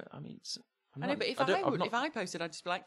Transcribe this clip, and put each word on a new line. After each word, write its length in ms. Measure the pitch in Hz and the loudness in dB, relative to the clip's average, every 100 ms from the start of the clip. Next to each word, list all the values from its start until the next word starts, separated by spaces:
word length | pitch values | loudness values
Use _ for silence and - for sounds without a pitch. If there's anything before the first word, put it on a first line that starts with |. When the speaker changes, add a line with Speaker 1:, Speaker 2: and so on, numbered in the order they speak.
| - | -10
Speaker 1:
I 80 | - | -10
mean, 200 | - - | -12 -12
s-, 140 | - - - _ _ 139 | -10 -10 -12 _ _ -4
I'm 80 | |
Speaker 2:
I 20 | 277 | 0
know, 40 | |
Speaker 1:
not, 60 | 285 | 0
Speaker 2:
but 80 | - | 0
if 120 | 262 | 2
Speaker 1:
I 40 | |
Speaker 2:
I 40 | 269 | 4
Speaker 1:
don't, 180 | 370 392 | 4 4
I'm 60 | |
Speaker 2:
would, 80 | 196 | 2
Speaker 1:
not 80 | 180 | 2
Speaker 2:
if 40 | |
I 160 | 233 302 | 0 0
posted, 320 | 240 190 170 | -2 -4 -4
I'd 100 | 165 | -4
just 100 | 160 | -4
be 60 | 175 | -4
like, 140 | 185 | -4